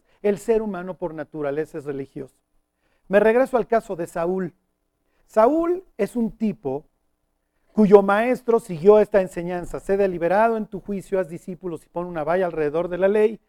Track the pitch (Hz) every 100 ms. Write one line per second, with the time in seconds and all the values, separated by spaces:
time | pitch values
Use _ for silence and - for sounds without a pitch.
0 | _ _ 208 202 - 220 220 185 185 175
1 | 175 156 143 156 143 143 151 165 139 135
2 | 135 147 131 _ _ _ _ _ _ _
3 | - 196 220 233 269 240 202 226 - 170
4 | 170 175 170 190 185 - _ _ _ _
5 | _ _ _ 214 233 320 339 359 - -
6 | 196 240 226 - 220 175 139 139 - _
7 | _ _ _ _ _ _ _ - 208 202
8 | 196 202 240 247 - 226 - 165 190 214
9 | 202 208 180 - 170 180 165 139 - 196
10 | 196 175 170 196 226 226 208 185 - 196
11 | - 190 170 165 - 175 185 156 _ 170
12 | 180 170 147 180 180 160 147 156 175 175
13 | 196 214 214 214